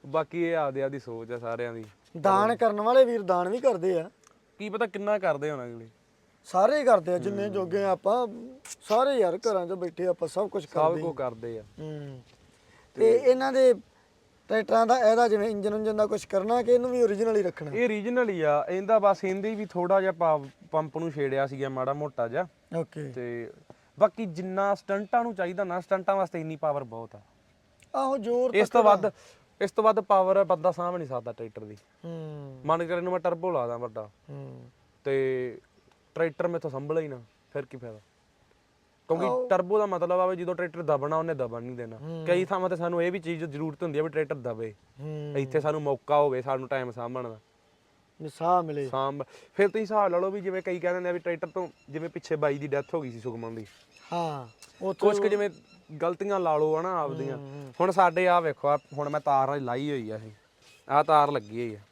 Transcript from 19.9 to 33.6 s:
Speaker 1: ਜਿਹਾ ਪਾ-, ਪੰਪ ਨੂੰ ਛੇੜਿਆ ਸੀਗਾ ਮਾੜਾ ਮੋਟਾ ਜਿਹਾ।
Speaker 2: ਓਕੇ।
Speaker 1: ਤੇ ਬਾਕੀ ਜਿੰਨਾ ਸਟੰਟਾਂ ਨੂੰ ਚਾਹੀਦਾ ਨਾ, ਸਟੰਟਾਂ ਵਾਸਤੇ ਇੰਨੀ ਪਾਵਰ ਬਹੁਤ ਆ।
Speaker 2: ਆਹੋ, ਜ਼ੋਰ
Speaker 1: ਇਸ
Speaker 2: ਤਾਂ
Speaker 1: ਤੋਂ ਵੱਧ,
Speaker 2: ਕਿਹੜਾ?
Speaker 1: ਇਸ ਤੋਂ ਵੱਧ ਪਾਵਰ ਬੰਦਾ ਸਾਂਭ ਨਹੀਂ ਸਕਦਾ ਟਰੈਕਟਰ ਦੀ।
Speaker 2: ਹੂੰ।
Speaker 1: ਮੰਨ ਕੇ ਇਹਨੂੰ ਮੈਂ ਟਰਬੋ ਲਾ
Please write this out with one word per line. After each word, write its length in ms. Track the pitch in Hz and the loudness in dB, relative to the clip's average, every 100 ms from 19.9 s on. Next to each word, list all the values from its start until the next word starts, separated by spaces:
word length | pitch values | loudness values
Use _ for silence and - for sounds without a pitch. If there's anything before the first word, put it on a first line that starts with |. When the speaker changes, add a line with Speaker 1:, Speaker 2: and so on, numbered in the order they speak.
| 196 | 4
Speaker 1:
ਜਿਹਾ 120 | 190 | 2
ਪਾ-, 360 | 165 170 151 139 _ - | 2 2 2 -2 _ -4
ਪੰਪ 280 | 156 156 156 | -2 -2 -6
ਨੂੰ 120 | 165 | -6
ਛੇੜਿਆ 360 | 143 139 135 135 | -2 0 0 -2
ਸੀਗਾ 220 | 135 139 | -2 -6
ਮਾੜਾ 240 | 131 131 | -2 -2
ਮੋਟਾ 360 | 143 147 131 117 | -2 -6 -4 -4
ਜਿਹਾ। 180 | 135 180 _ _ 170 | -4 -6 _ _ -8
Speaker 2:
ਓਕੇ। 360 | 160 156 143 | -6 -10 -12
Speaker 1:
ਤੇ 380 | 123 123 120 117 - _ - _ - | -8 -8 -8 -10 -16 _ -20 _ 0
ਬਾਕੀ 280 | 208 - 214 | 0 0 -8
ਜਿੰਨਾ 480 | 160 185 190 202 | -8 -6 -2 -2
ਸਟੰਟਾਂ 480 | 202 - 196 208 240 | -2 -2 -6 0 -2
ਨੂੰ 120 | 233 | -2
ਚਾਹੀਦਾ 300 | 196 180 185 | -4 -6 -4
ਨਾ, 160 | 190 175 | -4 -6
ਸਟੰਟਾਂ 360 | 170 190 185 196 | -2 -2 0 0
ਵਾਸਤੇ 240 | 175 170 | -2 -4
ਇੰਨੀ 160 | 160 156 | -8 -4
ਪਾਵਰ 280 | 156 143 | -2 -2
ਬਹੁਤ 300 | 127 113 113 | -6 -12 -14
ਆ। 60 | 104 _ _ _ _ _ _ _ | -18 _ _ _ _ _ _ _
Speaker 2:
ਆਹੋ, 220 | 269 269 269 | -4 -2 -2
ਜ਼ੋਰ 380 | 214 240 254 | -2 0 2
Speaker 1:
ਇਸ 140 | 208 214 | 2 4
Speaker 2:
ਤਾਂ 140 | 240 | 6
Speaker 1:
ਤੋਂ 80 | 214 | 6
ਵੱਧ, 100 | 202 | 6
Speaker 2:
ਕਿਹੜਾ? 640 | 202 - - _ _ _ | 2 -4 -20 _ _ _
Speaker 1:
ਇਸ 60 | 196 | -2
ਤੋਂ 140 | - | 2
ਵੱਧ 160 | 214 220 | 4 2
ਪਾਵਰ 440 | 190 196 185 196 | 4 4 6 4
ਬੰਦਾ 280 | 185 175 175 | 4 2 0
ਸਾਂਭ 240 | 170 175 180 | 0 -4 -4
ਨਹੀਂ 120 | 147 | -6
ਸਕਦਾ 240 | 127 117 | -8 -8
ਟਰੈਕਟਰ 320 | 110 113 110 | -12 -12 -12
ਦੀ। 120 | 107 104 _ _ | -16 -18 _ _
Speaker 2:
ਹੂੰ। 560 | 170 165 156 151 139 131 | -14 -12 -12 -14 -16 -8
Speaker 1:
ਮੰਨ 220 | 143 165 165 | 0 0 2
ਕੇ 60 | |
ਇਹਨੂੰ 200 | 175 180 | -2 -2
ਮੈਂ 80 | 180 | 0
ਟਰਬੋ 300 | 175 170 180 | 0 -2 -2
ਲਾ 160 | 156 | -2